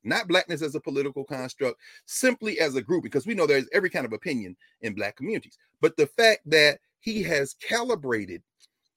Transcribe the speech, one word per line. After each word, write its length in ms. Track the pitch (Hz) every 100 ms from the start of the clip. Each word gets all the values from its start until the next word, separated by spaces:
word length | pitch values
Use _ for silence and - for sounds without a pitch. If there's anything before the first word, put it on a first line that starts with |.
not 240 | - 190 190
Blackness 340 | 180 175 156
as 120 | 151
a 60 | 151
political 440 | - 139 143 135
construct, 560 | 139 139 127 - 131 - - - -
simply 540 | - 254 240 220 170
as 140 | 160 131
a 60 |
group, 200 | 104 175
because 240 | 110 139 196
we 80 |
know 120 | 208 151
there's 220 | 139 127
every 180 | - 185
kind 140 | 170 127
of 60 |
opinion 440 | 107 185 131 92 92 _ _
in 120 | 110
Black 220 | 101 101 -
communities. 420 | 160 202 - _ _ -
But 160 | 156 -
the 100 | 147
fact 340 | - 226 208 147
that 320 | 156 147 139 _ _
he 220 | 226 214
has 300 | 165 151 139
calibrated 880 | - - 226 247 220 135 113 95 90 _ _ _ _ _